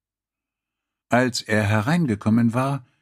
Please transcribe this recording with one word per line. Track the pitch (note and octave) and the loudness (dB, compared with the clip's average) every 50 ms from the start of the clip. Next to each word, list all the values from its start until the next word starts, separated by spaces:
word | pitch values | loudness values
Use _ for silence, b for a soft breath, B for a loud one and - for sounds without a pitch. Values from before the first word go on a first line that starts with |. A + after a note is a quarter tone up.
| _ _ _ _ _ _ _ _ _ _ _ _ _ _ _ _ _ _ _ _ _ - | _ _ _ _ _ _ _ _ _ _ _ _ _ _ _ _ _ _ _ _ _ -2
Als | - A#2+ B2+ B2+ A#2+ - | 0 0 0 0 -2 -6
er | - - A2 G#2+ G#2+ | -6 -2 -2 0 0
hereingekommen | G2+ G#2+ A2 G2+ B2 E3 F3 E3+ C3 G#2+ G#2 - A2 G#2+ A#2 A#2 A#2 A2 | 2 0 0 0 0 0 0 0 0 -2 -2 0 0 2 2 2 2 0
war, | B2 C3 C#3 C#3 C3+ b b b b | 0 -2 -2 -4 -6 b b b b